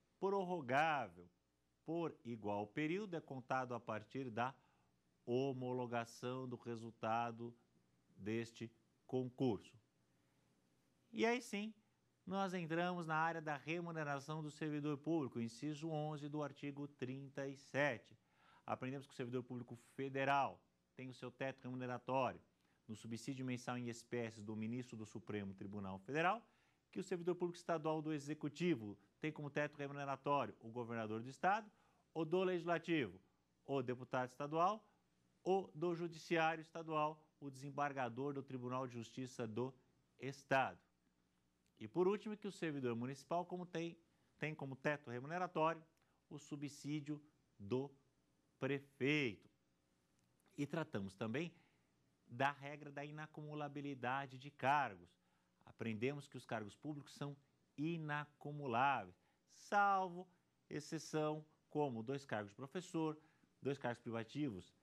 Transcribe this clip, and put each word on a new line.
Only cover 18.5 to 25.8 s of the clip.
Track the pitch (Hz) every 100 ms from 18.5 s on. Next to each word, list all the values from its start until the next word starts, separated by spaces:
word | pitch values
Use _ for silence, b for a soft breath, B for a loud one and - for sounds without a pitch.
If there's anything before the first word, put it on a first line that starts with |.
| b b
Aprendemos | 113 131 139 131
que |
o | -
servidor | 123 127
público | 123 123 120 120 - -
federal | 135 135 135 143 120 90 _ _ _
tem | - 131
o |
seu | 123 123
teto | - 135 127
remuneratório | 131 127 127 120 - 135 120 87 - _ b b -
no |
subsídio | 110 113 113 - 131 127
mensal | 123 - 123
em | 120
espécies | 113 - 120 113 107
do | 104
ministro | 110 110 123 120 113
do | 107
Supremo | 110 - 104 98
Tribunal | 95 101 104